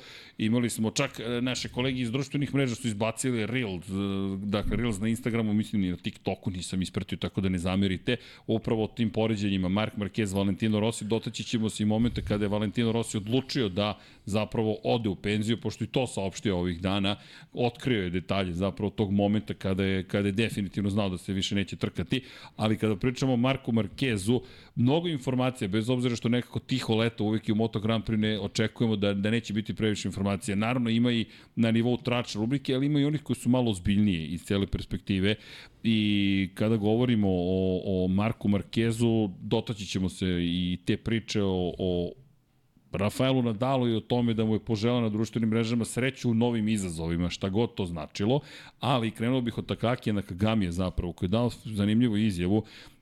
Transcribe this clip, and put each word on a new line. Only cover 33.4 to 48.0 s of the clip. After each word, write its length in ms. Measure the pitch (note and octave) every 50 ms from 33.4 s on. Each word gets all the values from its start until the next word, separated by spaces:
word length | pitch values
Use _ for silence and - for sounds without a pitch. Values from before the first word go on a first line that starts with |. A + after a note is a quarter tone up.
| - A#2
malo 220 | B2+ B2+ B2 A#2
ozbiljnije 560 | G2+ F2+ F2 G#2 G2 G2+ G#2+ G#2 F2+ D#2+ D#2+
iz 180 | D2 F2 E2 -
cele 220 | - G2+ G2 G2
perspektive. 680 | - - F2+ - - A#2 F#2 - - G2 F#2 F#2 G2+ G#2+ - - - - - - - - -
I 680 | - A2+ A2+ A2 G#2+ G#2 G#2 G2+ G2+ G2 G2 G2 G2 F2+ -
kada 220 | - G#2+ A2 A#2
govorimo 520 | G#2+ G2+ G#2+ A2 A#2 B2+ B2+ A#2+ G#2+ G#2 F#2+
o, 520 | F#2 F2+ F2 F#2 F#2+ F#2+ F#2+ F#2+ F#2 F#2 -
o 220 | G2+ F#2+ F#2 F#2 F#2
Marku 400 | F#2 G2 G#2+ A2+ A2+ - - G#2
Marquezu, 840 | G2+ G2 - - - A2+ A2+ A#2 A2+ A2+ A#2 A#2 A2+ A2+ G#2+ G2 F#2 -
dotaći 460 | - G#2+ A#2 A2+ A2 - A2 G2 F#2+
ćemo 220 | - - G2 F#2 F2
se 180 | - - F#2+ F#2 F2+ F2
i 380 | F2 F2 F2 F2+ F2+ F2+ F2+ - -
te 120 | - G#2+
priče 460 | - - A2 A2+ A2 - - - G#2+
o, 320 | G2+ G2 F#2 F#2 F2+ F2 - -
o 340 | F#2+ F#2 F2+ F2 F2 F2 - - - _ _ _ _ _ _ _ _ _ _ _ _ -
Rafaelu 500 | - F2 G2+ G#2 - - C3 C3 C3 C3
Nadalu 460 | A#2+ A#2 A2 G2+ B2+ C3 C#3 B2+ B2 A#2+
i 60 | A2+
o 60 | G#2+
tome 340 | A2 - A#2+ B2 A#2+ A#2 A2
da 100 | A2 A2
mu 100 | A2 A2
je 100 | G#2 -
poželeo 360 | - A2+ G2+ G#2+ A#2+ B2 B2
na 80 | A#2 A2
društvenim 400 | G#2 G#2+ A2+ - - A#2 A2+ A2
mrežama 360 | A2 A2+ A2+ A2 A#2+ A#2+ A2
sreću 460 | - - A#2+ B2 C3+ C3+ - - B2
u 40 | A2+
novim 340 | A2+ A#2+ B2 A#2+ A2+ G#2+ A2
izazovima, 600 | A2 G#2 F#2+ F2+ D#2+ E2 D#2+ E2 E2+ E2+ F2 F2
šta 180 | - - - G2
god 260 | F#2+ G#2+ A#2+ A#2 -
to 120 | - G2
značilo, 540 | E2+ E2+ D#2+